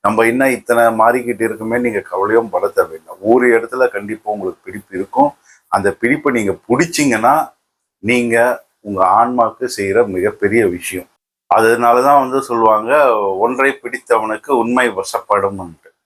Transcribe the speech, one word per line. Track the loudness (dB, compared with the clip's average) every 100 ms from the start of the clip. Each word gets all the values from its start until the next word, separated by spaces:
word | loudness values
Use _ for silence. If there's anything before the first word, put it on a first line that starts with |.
நம்ம | 0 2 2
என்ன | 2 0
இத்தனை | 0 0 2 2 4
மாறிக்கிட்டு | 2 2 -4 -4
இருக்குமே, | -4 -4 -4 -2
நீங்க | -2 -4
கவலையும் | -6 -4 2 0 0
பட | -4 -2
தேவையில்லை. | -2 -4 -6 -20 -6
ஒரு | 2 2 4
இடத்துல | 2 -2 -2 -2
கண்டிப்பா | -2 -10 -10 -8
உங்களுக்கு | -6 -8 -10
பிடிப்பு | -16 -16 -12 -10
இருக்கும். | -6 0 0 -2 _ _ _
அந்த | -2 -2
பிடிப்பை | -2 -2 0 0
நீங்க | -2 -2 -6
பிடிச்சீங்கன்னா, | -2 -2 0 -2 0 2 2 2 -2 _ _ _ _ _
நீங்க | -2 0 2 2 2 0 _ _
உங்க | -8 0 2
ஆன்மாக்கு | 2 2 0 -2 -2 -8
செய்யற | -4 -2 0 0
மிகப்பெரிய | -2 -4 -2 0 2 0
விஷயம். | -2 -8 -10 -12 _ _ _ _
அதனாலதான் | 2 4 2 2 4 4 2
வந்து | 2 -4
சொல்லுவாங்க, | -2 2 2 2 2 2 2 2 -2 0
"ஒன்றை | -2 0 -2
பிடித்தவனுக்கு | -2 -10 -12 -2 0 0 -8 -2 -2
உண்மை | 0 0 0
வசப்படும்ன்ட்டு." | -2 -6 -8 -2 -2 -2 -6 -14 -16 _ _